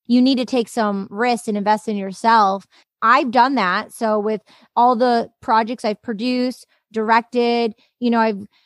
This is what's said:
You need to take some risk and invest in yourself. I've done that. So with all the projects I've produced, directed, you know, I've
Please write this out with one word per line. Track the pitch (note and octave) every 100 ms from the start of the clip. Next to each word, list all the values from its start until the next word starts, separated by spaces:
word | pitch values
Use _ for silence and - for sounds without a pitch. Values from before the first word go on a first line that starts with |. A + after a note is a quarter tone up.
| -
You | A#3+
need | B3+ C4
to | A#3+
take | C4 A#3
some | - G#3+ G3 G3
risk | G3+ B3 A#3 -
and | G#3
invest | G3+ G#3+ -
in | G#3
yourself. | G3 F#3 A3+ A3+ G3+ G3 - _ _ _
I've | A3 C4 D4
done | A#3+ B3 C4+
that. | F#3 F#3+ G#3+
So | - A3+ G#3+
with | G#3 G#3+ - _ _ -
all | A#3+ A#3+
the | B3 A#3 - _
projects | - A3+ A3+ A#3+ A3+
I've | G#3
produced, | - G#3 B3 B3 B3 A#3+ - _ _
directed, | A3 G#3+ A3+ A3+ B3 A#3+ A#3 A#3 - _ _
you | A#3+
know, | A#3
I've | A3+ G3+ G#3 _